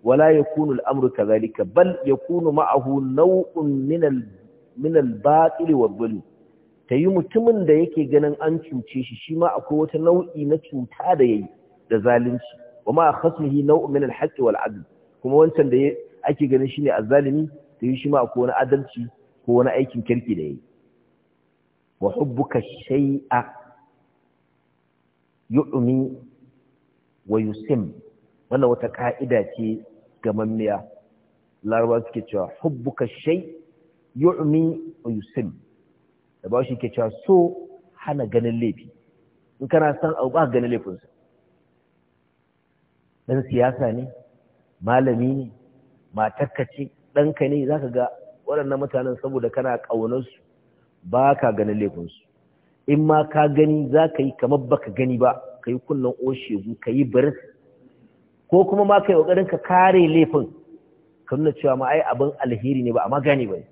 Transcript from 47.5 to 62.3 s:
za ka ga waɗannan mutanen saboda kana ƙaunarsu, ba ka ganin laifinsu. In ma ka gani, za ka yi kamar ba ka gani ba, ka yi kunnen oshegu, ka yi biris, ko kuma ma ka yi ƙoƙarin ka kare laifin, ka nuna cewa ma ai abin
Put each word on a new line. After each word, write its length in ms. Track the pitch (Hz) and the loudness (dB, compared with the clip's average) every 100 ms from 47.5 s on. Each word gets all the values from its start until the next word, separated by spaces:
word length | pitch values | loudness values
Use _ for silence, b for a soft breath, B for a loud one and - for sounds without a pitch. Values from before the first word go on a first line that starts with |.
| 147 135 | -2 -2
za 120 | 151 | -4
ka 100 | 135 | -4
ga 200 | 120 123 - - _ - | -4 -4 -8 -20 _ -6
waɗannan 320 | 147 139 135 | -4 -4 -4
mutanen 360 | 139 131 131 123 | -4 -4 -4 -6
saboda 280 | 135 135 117 | -6 -4 -4
kana 280 | - 127 120 | -4 -4 -6
ƙaunarsu, 600 | - 117 113 127 123 _ _ _ _ _ _ _ | -4 -4 -2 -4 -8 _ _ _ _ _ _ _
ba 320 | 87 120 139 139 | -4 2 2 2
ka 160 | 127 | 0
ganin 260 | 104 107 104 | 0 -2 -2
laifinsu. 460 | 101 87 85 _ _ _ _ _ _ _ - | -4 -6 -14 _ _ _ _ _ _ _ 0
In 180 | 147 156 | 2 4
ma 180 | 151 151 | 2 2
ka 180 | 151 147 | 2 2
gani, 400 | 143 156 151 135 | 4 4 2 2
za 160 | 147 160 | 2 2
ka 140 | 160 | 0
yi 100 | 135 - | -4 -2
kamar 180 | 127 143 | 0 0
ba 180 | 123 - | 0 -2
ka 120 | 110 | -2
gani 280 | 101 127 120 | -4 -2 2
ba, 200 | 123 107 - - | 2 0 -12 -12
ka 80 | - | -8
yi 80 | 127 - | -8 -4
kunnen 260 | 143 123 - 131 | -4 -4 -2 -6
oshegu, 480 | 131 - 104 101 117 | -6 -8 -8 -8 -10
ka 100 | - | -4
yi 140 | 127 | -2
biris, 320 | 127 127 143 - - _ _ _ _ _ _ _ _ _ _ | 2 2 2 -2 -18 _ _ _ _ _ _ _ _ _ _
ko 160 | 175 | 2
kuma 200 | 190 202 | 4 2
ma 160 | 202 202 | 4 4
ka 120 | 202 | 4
yi 60 | 170 | 2
ƙoƙarin 280 | 165 180 185 | 4 2 0
ka 120 | 165 | -4
kare 420 | - 180 190 185 170 | 0 4 6 6 4
laifin, 400 | 165 156 147 117 - - - _ _ _ _ - | 4 4 2 -2 -12 -20 -20 _ _ _ _ -8
ka 100 | 131 | -2
nuna 160 | 156 | -2
cewa 240 | - 143 131 | 0 -2 0
ma 80 | 131 | 0
ai 140 | 156 | 0
abin 320 | - 123 139 | 0 0 -2